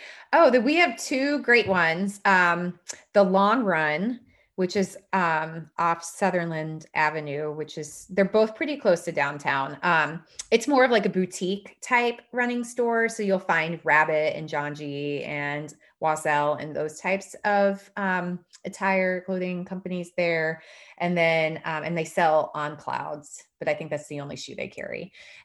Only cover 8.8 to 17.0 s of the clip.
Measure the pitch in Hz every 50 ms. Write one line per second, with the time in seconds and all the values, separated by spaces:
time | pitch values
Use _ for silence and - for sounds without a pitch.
8.8 | - 208 175 165 - - - 147 139 143 147 143 - 147 139 139 135 143 147 -
9.8 | - 180 170 160 151 147 160 170 - _ _ - - - 220 233 - 285 285 254
10.8 | 254 262 240 214 196 208 - 185 185 180 - - 190 175 196 202 - - - _
11.8 | - - 247 240 240 240 233 - - _ - 247 247 240 240 240 240 240 - -
12.8 | 240 233 233 226 226 226 226 - 214 196 190 180 190 - 170 165 156 165 170 156
13.8 | - 160 147 151 156 160 156 151 156 156 - - 156 156 160 147 147 147 147 151
14.8 | 151 143 143 143 143 147 143 139 - - 147 147 143 143 147 147 151 147 - -
15.8 | _ _ _ _ - 156 156 156 - 156 147 147 147 147 151 131 139 156 143 143
16.8 | 151 156 151 -